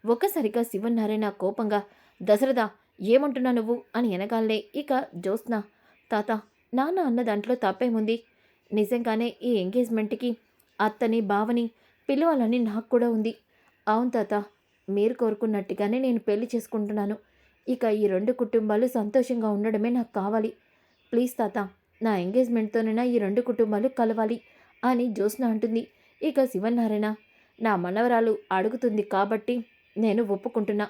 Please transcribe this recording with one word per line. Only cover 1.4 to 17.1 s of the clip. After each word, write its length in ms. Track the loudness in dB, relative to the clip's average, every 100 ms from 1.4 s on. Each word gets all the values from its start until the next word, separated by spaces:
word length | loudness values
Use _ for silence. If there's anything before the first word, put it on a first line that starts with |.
| -4 -2 -2 -2 -4 _ _ _
"దశరథ, 400 | 2 4 4 2 -2 -6 _ _
ఏమంటున్నావు 520 | 4 4 4 0 0 0
నువ్వు?" 200 | 0 -4 -4
అని 140 | -2 0
అనగానే 460 | -2 -2 -2 0 -2 -4
ఇక 180 | -8 -2 -2 -2
జ్యోత్స్న, 400 | -8 -4 -4 -4 -6 -6 _ _ _ _
"తాత, 200 | -4 -2 -4 -6 _ _
నాన్న 280 | -4 -2 0
అన్న 200 | 0 0
దాంట్లో 320 | 0 -2 -2
తప్పేముంది? 640 | -2 -2 0 0 0 0 -4 _ _ _ _ _
నిజంగానే 580 | -2 0 0 0 -2 -2 -4
ఈ 80 | -2 0
ఎంగేజ్‌మెంట్‌కి 760 | 0 0 0 0 -2 -4 -4 -6 _ _ _ _
అత్తని, 420 | -2 0 0 0
బావని 440 | 0 0 0 0 -2 _ _ _ -2
పిలవాలని 500 | 2 2 2 2 2
నాకు 280 | 0 -2 0
కూడా 200 | 2 2
ఉంది." 220 | 0 -2 -6 _ _ _ _ 0
"అవును 240 | 0 2
తాత, 240 | 0 0 -2 -4 _ _ _ -4
మీరు 260 | 0 2
కోరుకున్నట్టుగానే 840 | 2 0 0 0 -2 -4 -2 0 0
నేను 220 | 0 0
పెళ్లి 260 | 0 -2 0
చేసుకుంటున్నాను. 720 | -4 -4 -6 -4 -2 -4